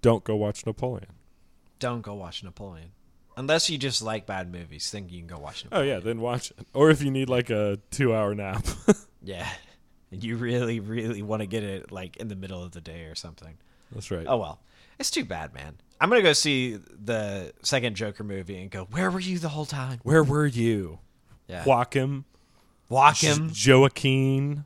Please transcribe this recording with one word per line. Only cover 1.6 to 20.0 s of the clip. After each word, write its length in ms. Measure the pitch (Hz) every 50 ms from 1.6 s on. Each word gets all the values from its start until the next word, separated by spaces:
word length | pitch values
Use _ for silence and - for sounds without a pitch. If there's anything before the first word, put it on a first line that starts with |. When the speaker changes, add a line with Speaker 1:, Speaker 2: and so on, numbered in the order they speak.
| _ _ _ _
Speaker 2:
Don't 240 | - 123 120 117
go 120 | 107 104 101
watch 280 | 101 92 85 - -
Napoleon. 480 | 92 95 85 - 107 98 90 80 80 87 - _ _ _ _ _ _ _ -
Unless 340 | - 131 139 156 165 160 -
you 80 | 165 139
just 240 | 127 139 120 -
like 240 | 113 110 110 110 92
bad 240 | - 98 95 92 87
movies, 380 | 87 87 87 78 78 73 - -
then 180 | - 104 95 87
you 100 | 87 87
can 60 | 85
go 120 | 82 85 78
watch 260 | 71 73 - - - -
Speaker 1:
Oh, 80 | - 190
yeah, 140 | 139 139 131
Speaker 2:
Napoleon. 100 | 95 87
Speaker 1:
then 160 | 110 117 113
watch 280 | 113 120 120 123 - -
it. 160 | - - - _ -
Or 160 | 131 147 160
if 120 | 156 135
you 80 | 147 139
need, 180 | 135 135 135 127
like, 200 | 127 123 120 -
a 280 | 113 104 104 104 101 101 - _
two-hour 440 | - - 135 123 113 110 107 101 104
nap. 320 | 104 101 98 95 98 - - - - -
<laughs> 100 | - - - - _ _ _
Speaker 2:
Yeah. 240 | - 98 95 85 85 - - - - - - _ _ _ _ _ _ _
And 140 | 95 92 113
you 120 | 113 117
really, 440 | 113 120 117 120 123 123 113 117 113
really 400 | 98 104 110 120 110 113 117 101
wanna 220 | 104 104 107 107 107
get 160 | 95 98 113
it, 300 | 104 101 98 95 - -
like, 240 | - 95 95 90 -
in 120 | - 113 110
the 60 | 101
middle 280 | 95 95 92 95 90 90
of 80 | 87
the 80 | 85 87
day 220 | 78 82 80 85 82
or 100 | 78 78
something. 440 | - - 85 78 - - 82 78 - _ _ _ _ _ _
Speaker 1:
That's 180 | 117 110 104 -
right. 140 | 98 85 82
Speaker 2:
Oh, 120 | - - 117
well. 220 | 98 76 76 _ _ _ _ _ - _ _ _
It's 120 | 277 -
too 140 | - 330 254
bad, 260 | 92 92 80 80 71
man. 220 | - 65 69 76 - - _ _ _ _
I'm 80 | 143 190
gonna 140 | 240 240
go 100 | 196 165
see 440 | 147 - - 151 143 131 127 123 110
the 760 | 101 - - - - 104 107 117 110 107 101 98 98 92 76 - _
second 340 | - - 143 131 120 120 104
Joker 280 | 95 110 104 101 - 107
movie 360 | 104 98 95 92 85 101 92
and 80 | 95 95
go, 140 | - 98 92 92
"Where 200 | 110 160 185 190
were 100 | 180 190
you 180 | 180 185 185 175
the 120 | 160 156
whole 160 | 147 156 151
time?" 340 | 139 147 139 131 131 131 117